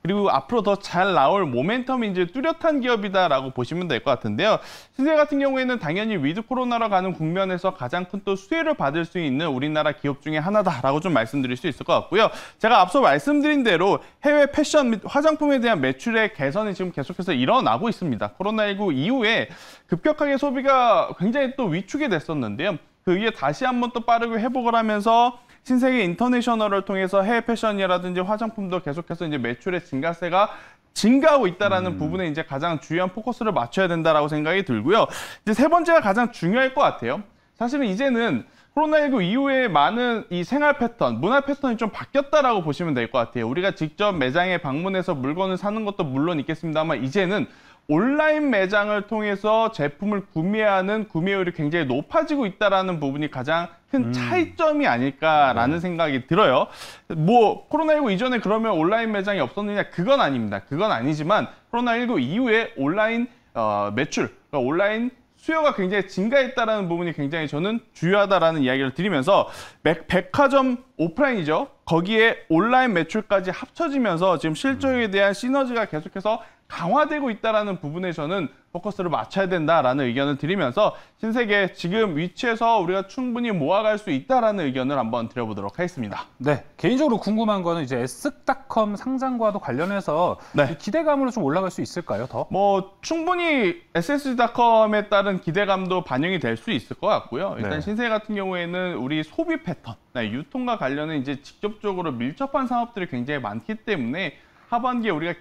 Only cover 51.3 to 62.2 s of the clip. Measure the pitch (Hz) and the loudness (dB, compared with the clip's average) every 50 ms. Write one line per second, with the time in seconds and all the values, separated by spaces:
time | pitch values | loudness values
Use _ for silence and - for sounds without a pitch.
51.3 | 196 196 185 175 170 - 156 147 156 175 160 131 123 135 147 - - 320 320 320 | 0 0 0 -2 -2 -4 -4 -2 0 0 0 0 -2 -2 -4 0 0 0 2 2
52.3 | 302 277 262 196 - - 214 202 190 190 190 185 180 160 147 139 135 147 151 147 | 0 -2 -2 -2 -2 0 0 2 2 2 2 0 -2 -2 -2 -4 -2 -2 -4 -4
53.3 | - 131 123 139 156 170 170 170 - - _ _ - 269 247 233 247 254 247 240 | -4 -6 -4 -2 -2 -2 -2 -4 -10 -18 _ _ -2 -2 0 0 -2 -4 -2 -2
54.3 | 320 370 330 339 - - 330 311 302 294 285 214 123 120 123 139 135 - - 160 | 0 0 0 -2 -2 0 0 2 2 2 2 2 2 2 0 -2 -2 0 2 2
55.3 | 156 151 147 131 120 113 117 127 151 170 165 185 175 165 170 151 139 131 117 - | 4 6 6 4 4 2 2 2 0 0 -2 -4 -2 -2 0 0 0 -2 -2 0
56.3 | 160 185 214 165 127 - - - - - - - - - _ - 165 160 151 175 | 2 4 4 6 6 4 2 0 -4 -10 -18 -18 -18 -20 _ -8 -4 0 2 4
57.3 | 233 240 226 196 - - - - - 302 320 311 311 302 294 240 190 180 240 254 | 6 6 6 4 2 0 -4 -4 -2 0 2 2 2 2 2 0 0 0 0 -2
58.3 | 254 233 180 185 208 226 226 226 208 160 156 175 214 226 226 220 214 202 190 202 | -2 -2 0 0 0 0 0 0 0 2 2 2 2 0 0 -2 -2 -2 -2 -2
59.3 | 202 190 160 151 - - 208 208 208 202 185 - - - 175 220 277 277 220 151 | -2 0 -2 -2 -2 -6 -6 -4 -2 -4 -4 -4 -4 -4 0 2 4 4 4 2
60.3 | 139 123 113 104 104 98 - - 135 151 202 220 180 117 117 139 156 151 156 165 | 0 0 -2 -2 -4 -6 -6 -6 -4 -2 0 0 0 0 0 -2 -2 -2 0 0
61.3 | 208 202 131 - - - _ _ - 240 247 240 226 233 247 233 247 170 | 0 0 0 -2 -8 -16 _ _ -4 -2 -2 0 0 0 -2 -2 0 -2